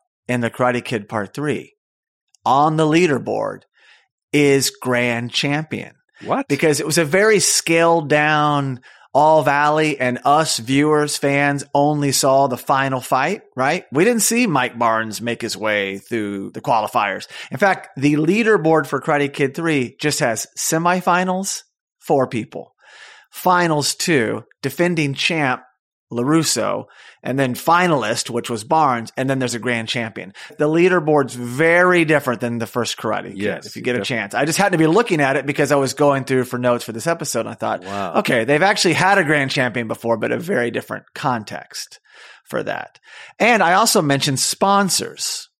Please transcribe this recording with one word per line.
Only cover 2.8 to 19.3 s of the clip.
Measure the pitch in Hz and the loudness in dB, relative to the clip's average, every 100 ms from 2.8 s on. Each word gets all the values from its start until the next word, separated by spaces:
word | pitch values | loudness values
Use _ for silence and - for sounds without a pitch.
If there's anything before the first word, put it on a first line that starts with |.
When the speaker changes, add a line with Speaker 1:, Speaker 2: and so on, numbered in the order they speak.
Speaker 1:
leaderboard | 156 165 180 127 107 107 104 101 _ _ _ _ _ _ - | 2 4 2 0 -2 -4 -4 -8 _ _ _ _ _ _ -2
is | 147 143 139 131 | 2 4 4 0
grand | - 123 123 123 117 120 | -4 -4 0 0 -2 -4
champion. | - 143 147 156 - - _ _ - | -4 -2 -4 -6 -10 -12 _ _ -14
Speaker 2:
What? | - 233 - | -4 -4 -2
Speaker 1:
Because | 143 160 135 | 0 2 0
it | |
was | - 156 | 0 0
a | |
very | 151 185 214 208 | 0 2 4 4
scaled | - - - 165 165 170 147 | 2 0 2 2 4 2 2
down | 147 151 151 151 143 139 123 - - _ | 2 2 2 2 0 -2 -6 -14 -20 _
All | 135 156 156 | 4 6 6
Valley, | 143 143 147 156 156 139 | 4 2 2 2 0 0
and | 127 123 | -2 0
us | 139 147 156 - | 2 2 2 -4
viewers, | 113 135 151 151 147 - | 0 2 4 2 0 -2
fans, | 139 143 143 143 - | 0 2 0 -2 -2
only | 143 147 151 143 | 0 2 2 0
saw | 131 139 135 139 | 2 4 4 2
the | 127 | -2
final | - 135 135 131 | -2 0 0 -4
fight, | - 131 151 208 _ | -2 0 0 -4 _
right? | 127 135 180 - | -2 0 -2 -2
We | 131 | 2
didn't | 214 233 | 2 2
see | - 233 247 | 0 0 2
Mike | 143 123 117 | 0 -2 0
Barnes | 117 110 110 98 | 0 0 -2 -6
make | 117 117 | -6 -6
his | 110 | -6
way | 95 107 104 98 98 | -4 -2 0 -2 -6
through | - 117 104 101 101 | -6 -4 -4 -6 -8
the | - | -8
qualifiers. | 139 117 107 120 101 95 - - - | -2 0 0 0 -2 -4 -10 -18 -10
In | - | 0
fact, | 196 180 - | 0 0 -6
the | - 143 | -2 0
leaderboard | 147 160 208 220 208 160 160 143 | 2 2 4 4 2 4 2 0
for | 139 | -4
Karate | 165 147 143 | 0 0 0